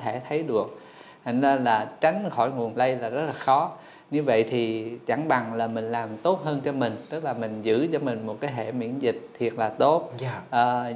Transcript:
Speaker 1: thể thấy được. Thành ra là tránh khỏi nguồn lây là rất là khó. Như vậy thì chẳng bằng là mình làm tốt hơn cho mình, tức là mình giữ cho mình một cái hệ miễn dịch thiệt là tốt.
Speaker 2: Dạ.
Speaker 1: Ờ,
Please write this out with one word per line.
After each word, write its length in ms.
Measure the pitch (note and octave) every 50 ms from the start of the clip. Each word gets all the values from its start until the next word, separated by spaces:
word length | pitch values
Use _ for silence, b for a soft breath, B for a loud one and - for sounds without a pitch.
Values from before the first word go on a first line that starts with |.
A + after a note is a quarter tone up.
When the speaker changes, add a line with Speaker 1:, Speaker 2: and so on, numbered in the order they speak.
Speaker 1:
thể 180 | A#2+ A2+ G#2+ B2 B2+ -
thấy 140 | D3 D#3
được. 360 | E3 D3 A#2 G#2 G2 - B B B B B B B B B B -
Thành 160 | B2 A#2+ B2+
ra 160 | C#3 C#3 C#3
là 340 | C3 B2+ B2 A2 G#2+ G#2+ - - -
tránh 300 | - D#3+ F3 G3+ G#3 F3
khỏi 200 | - B2 A#2 C3
nguồn 260 | C3+ B2+ A#2 A2 A2
lây 200 | A#2+ B2+ C3 C3
là 120 | A#2+ A#2 A2
rất 180 | A#2 C#3 D#3+
là 60 | D3+
khó. 380 | B2 - - C#3 C3+ C#3+ E3 F3+ B B B B B B B -
Như 120 | C#3+ D3+
vậy 220 | D3 C3+ A2+ A2 A2+ A2+
thì 420 | C3 A#2+ A#2 A2 A2 A2 A2 A2+ A#2+ A#2+ -
chẳng 220 | - A#2 C3+ D#3 D#3
bằng 240 | C3+ B2 A#2 A2+
là 140 | A2+ A2+ A#2
mình 180 | A2+ A2+ A2+ A2
làm 320 | A2+ A#2 A#2 A#2 G#2+ A2
tốt 240 | G#2+ - E3+ F#3+ E3 C#3+
hơn 160 | D#3 D3 C3+ C3+
cho 80 | D3
mình, 240 | C#3 C3+ B2 A2+ G#2+ G#2 - -
tức 160 | D3 D#3+ D#3+
là 80 | C#3+
mình 300 | A#2+ A#2 A2+ A2 A2 A2
giữ 260 | G#2 A2+ A2 A#2+ D3+ E3+
cho 60 | D#3+ C#3
mình 280 | C#3+ C3 A#2 A2 A2
một 140 | G#2+ G#2+ A2
cái 120 | D3 C#3+ B2+
hệ 180 | A#2+ A2 A2
miễn 260 | A#2 B2 A2+ A#2 B2+ C#3
dịch 300 | B2+ A#2 A2 - - - - -
thiệt 140 | A#2+ A2+ -
là 120 | A2+ A2 G#2+
tốt. 440 | - - - C#3+ D#3 E3+ E3 - B2 A#2
Speaker 2:
Dạ. 240 | C3 B2+ - - - -
Speaker 1:
Ờ, 420 | C3 A#2+ A#2+ B2 B2 B2 B2 A#2+ A#2